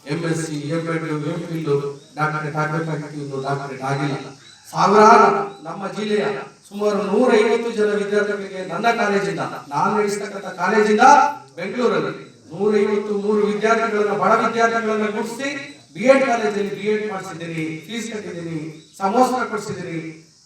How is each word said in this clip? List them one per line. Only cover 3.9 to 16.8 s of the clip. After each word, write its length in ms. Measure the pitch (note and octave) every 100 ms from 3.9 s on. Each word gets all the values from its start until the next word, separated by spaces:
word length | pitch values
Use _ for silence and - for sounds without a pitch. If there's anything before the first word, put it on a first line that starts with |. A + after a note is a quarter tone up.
| C#3+ D3 C3 - - - - -
ಸಾವಿರಾರು 920 | D#3+ F#3+ G#3 G#3+ A#3 - - - -
ನಮ್ಮ 240 | D#3+ F#3+ G3
ಜಿಲ್ಲೆಯ 380 | F3 G#3+ G#3 - - - - -
ಸುಮಾರು 280 | G#3 G#3 G3
ನೂರೈವತ್ತು 720 | F#3 G#3+ B3 G#3+ A3 A#3 A#3
ಜನ 180 | G#3 G#3
ವಿದ್ಯಾರ್ಥಿಗಳಿಗೆ 800 | G3+ - G#3 G#3 G3+ G3 F#3+ E3
ನನ್ನ 220 | E3+ A#3
ಕಾಲೇಜಿಂದ, 480 | G#3+ G3+ G3 E3 E3 C3+ - -
ನಾನು 280 | - G3+ G#3+
ನಡೆಸ್ತಕ್ಕಂಥ 480 | G3+ - G3+ - F#3
ಕಾಲೇಜಿಂದ 560 | - G3+ G#3+ G#3+ G#3+ C4 C#4+ - - - -
ಬೆಂಗಳೂರಲ್ಲಿ 880 | G3 A#3+ A3 - - - - - -
ನೂರೈವತ್ತು 600 | E3 G#3+ G#3 G#3 G#3 G#3
ಮೂರು 340 | G3+ G3+ G#3 G3+
ವಿದ್ಯಾರ್ಥಿಗಳನ್ನ, 640 | G#3 A3 A3+ A3+ G#3 G#3
ಬಡ 180 | G3+ A3
ವಿದ್ಯಾರ್ಥಿಗಳನ್ನ 760 | A3+ A3+ A#3 A3+ A3+ A3 G#3+ G#3+
ಗುರುತಿಸಿ 720 | G#3 G#3+ A#3 C#4 C#4+ - - -
ಬಿ 60 | D#3
ಎಡ್ 260 | B3 C4+ C4
ಕಾಲೇಜಲ್ಲಿ 560 | A3+ G#3 G3+ G3 -